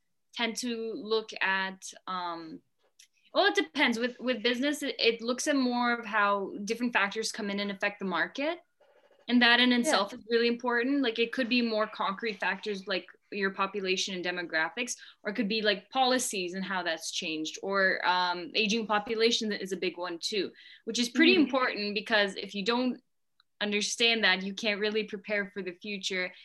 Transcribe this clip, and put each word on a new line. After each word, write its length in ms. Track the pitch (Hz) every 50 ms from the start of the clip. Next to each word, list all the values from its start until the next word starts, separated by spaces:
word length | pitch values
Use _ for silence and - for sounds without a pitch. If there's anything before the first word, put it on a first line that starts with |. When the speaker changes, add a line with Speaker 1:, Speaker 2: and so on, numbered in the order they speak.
| _ _ _ _ _ _ -
Speaker 1:
tend 200 | - 233 226 214 -
to 360 | 247 240 233 226 226 226 208
look 340 | 139 196 214 220 220 214 - - -
at, 400 | - 190 190 190 190 185 190 190 - - - - - 180
um, 520 | 185 180 180 175 165 165 165 160 277 - _ _ _ _ _ _ _ _ - _ _ _ _ _ -
well, 120 | 294 370
it 100 | 403 -
depends. 440 | 392 - - - 269 294 247 220 220
With, 160 | 240 240 240 -
with 220 | 233 254 254 214
business, 400 | 202 240 254 240 269 294 294 294
it, 140 | 285 262 - -
it 220 | - 233 226 226
looks 260 | 226 240 254 247 - 311
at 80 | 285
more 380 | 269 254 247 240 240 240 240 240
of 120 | 233 220
how 460 | 208 214 214 202 202 202 202 196 - - 190 208
different 280 | 196 226 - 247 240 240
factors 380 | 202 196 196 - 220 220 -
come 180 | - - 214 202
in 100 | 196 202
and 100 | 202 202
affect 280 | 202 196 208 202 202 -
the 60 | 196
market. 520 | 190 175 160 170 - - 262 277 311 349 339 - _ _ _ _ _ _ _ _ _ _ _ _ -
And 140 | 240 247 240
that 160 | 233 240 240
in 100 | 247 247
Speaker 2:
Yeah. 80 | 247 240
Speaker 1:
itself 340 | 233 311 269 190 202 - 254
is 120 | 247 - 214
really 160 | 240 233 233 233
important. 560 | 233 240 247 247 233 233 240 269 285 285 262
Like, 160 | 233 220 226
it 120 | 233 233
could 160 | - 254 254 214
be 120 | 247 247
more 240 | 233 226 220 214 214
concrete 540 | 214 - - 202 190 196 190 226 226 196 -
factors 480 | 196 185 196 190 - 214 202 190 190 208
like 180 | 190 180 180 - - _ _ -
your 200 | - 208 196 196
population 640 | 190 - 196 196 196 208 190 185 190 190 - 208 190
and 100 | 180 175
demographics, 680 | 180 180 180 170 160 165 160 160 170 - 240 254 240 - - - - - _ -
or 60 | 208
it 60 | 196
could 120 | 254 220 190
be, 140 | 226 220
like, 260 | 208 214 202 190 - -
policies 640 | - 262 262 247 254 254 247 - 220 190 180 175 180
and 100 | 190 190
how 160 | 190 196 185
that's 300 | 175 170 160 - - -
changed, 480 | - - 185 165 160 156 156 156 - -
or, 400 | - 196 196 196 190 185 - - - 180
um, 420 | 180 180 180 180 180 175 170 147 -
aging 320 | 208 220 202 220 233 214 208
population 640 | 214 208 208 - 226 214 226 240 233 - 220 214
is 200 | 202 - 190 185
a 60 | 190 175
big 200 | 185 180 160 175
one 180 | 175 180 170 165
too, 320 | - - 220 196 160 - - - - - - - -
which 120 | 226 214 233
is 120 | 240 -
pretty 240 | - 254 330 - 381
Speaker 2:
Mm-hmm. 100 | 349 269
Speaker 1:
important 500 | 247 262 262 254 214 - 202 208 208 202
because 400 | 220 214 - 226 208 202 196 185
if 200 | - 202 196 -
you 100 | 202 190
don't 340 | 226 240 247 254 254 - - _ _ _ _ _ _ _ _ _ _ _ -
understand 600 | 202 208 202 208 202 - - - 240 233 233 226 202
that, 180 | 190 185 190
you 140 | 190 202 196
can't 240 | - 233 214 208 190
really 240 | 214 214 208 220 208
prepare 480 | 208 214 196 - 214 214 202 196 196 -
for 80 | 202
the 120 | 185 185 175
future. 600 | - - 214 202 190 190 - 190 185 180 180 - - -